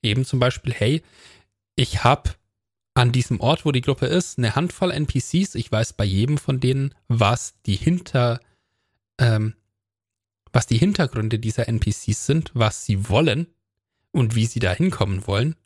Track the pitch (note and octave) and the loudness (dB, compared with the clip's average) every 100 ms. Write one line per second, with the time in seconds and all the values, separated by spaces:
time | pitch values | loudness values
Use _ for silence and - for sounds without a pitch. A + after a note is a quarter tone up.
0 | A2+ G#2+ C3 C3 B2 - - A#2 C3 D#3 | 0 0 0 0 0 0 -8 -2 0 0
1 | _ _ - - _ _ _ - F3 - | _ _ -20 -20 _ _ _ -2 0 2
2 | - C3+ - - _ _ _ _ _ - | 2 2 0 -6 _ _ _ _ _ 2
3 | B2 B2 A#2+ A2 A2+ D#3+ D#3 C3 B2 C3+ | 2 2 0 0 0 0 0 -2 0 -2
4 | B2+ E3+ - - A#2+ C#3 E3+ - F3+ C#3+ | 0 0 -2 -2 -2 0 -2 -2 -2 -2
5 | D3+ C3+ - F3 G3 - - G#2+ A2+ - | -2 -2 -2 -2 -2 -4 -4 -2 -2 -2
6 | G2+ F#2+ A#2+ D3+ - C3 - C3+ C#3 _ | 0 2 2 0 -2 -2 0 0 -4 _
7 | _ A#2 G#2 A#2+ - _ - G2 - F3 | _ 2 2 2 -4 _ -4 0 0 0
8 | - C3+ A#2+ A#2 _ _ _ _ _ _ | 0 0 0 -2 _ _ _ _ _ _
9 | _ - A#2+ A2 G#2+ - _ _ _ _ | _ 0 2 2 0 -6 _ _ _ _
10 | _ _ _ _ _ B2 - A#2 F3+ G3+ | _ _ _ _ _ -2 2 2 2 2
11 | D3+ B2 A2 A2+ A2+ A2 A#2 A2+ - G#2+ | -2 -2 -4 -2 -4 -4 -2 -2 -2 -4
12 | - G#2+ - D#3+ D#3 - A2 - - G2+ | -4 -4 0 -2 0 0 -2 -2 -4 -2
13 | G#2 G2+ D#3+ A#2+ E3+ _ _ _ _ _ | 2 2 2 0 -4 _ _ _ _ _
14 | _ C#3 A#2 A2+ A2+ - G2+ F2+ F#3 - | _ 0 0 2 0 0 -2 2 0 0
15 | G2+ F#2+ F#2+ G2 C3+ D#3+ | -2 -2 -2 -2 -2 -4